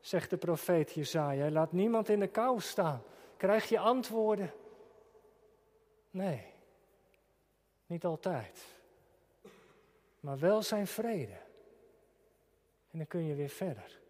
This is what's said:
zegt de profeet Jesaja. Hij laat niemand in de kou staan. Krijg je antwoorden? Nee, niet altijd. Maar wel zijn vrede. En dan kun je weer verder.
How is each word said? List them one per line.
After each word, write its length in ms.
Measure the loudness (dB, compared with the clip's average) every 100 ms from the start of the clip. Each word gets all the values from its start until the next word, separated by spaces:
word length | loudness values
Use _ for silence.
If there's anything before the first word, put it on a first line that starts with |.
zegt 300 | 0 -2 0
de 60 | -2
profeet 560 | 0 -2 2 2 2
Jesaja. 480 | -2 -2 0 0 0
Hij 100 | 2
laat 220 | 2 2
niemand 360 | 2 2 2 2
in 120 | 2
de 80 | 2
kou 320 | 2 2 2
staan. 420 | -2 0 0 0 -8 -20 -20 -2
Krijg 320 | 4 4 4
je 100 | 2
antwoorden? 760 | 4 2 0 0 2 2 -2 -8 -20 -20 -20 -20 -20 -20 -20 _ _ _ _ _ _ _ _
Nee, 340 | -4 -2 -4 -8 -20 _ _ _ _ _ _ _ _ _ _ _ _ _
niet 180 | -4
altijd. 600 | -4 -2 -2 -4 -6 -14 -20 -20 -20 _ _ _ _ _ -20 -20 -20 -20 _ _ _ _
Maar 180 | -10 0
wel 240 | 2 2
zijn 240 | 2 -2 -2
vrede. 500 | -4 -4 -4 -6 -10 -20 -20 -20 -20 -20 _ _ _ _ _ _ _ _ _ _
En 80 | -10
dan 80 | -6
kun 180 | -4
je 100 | -2
weer 140 | -2 -4
verder. 520 | -4 -6 -6 -12 -20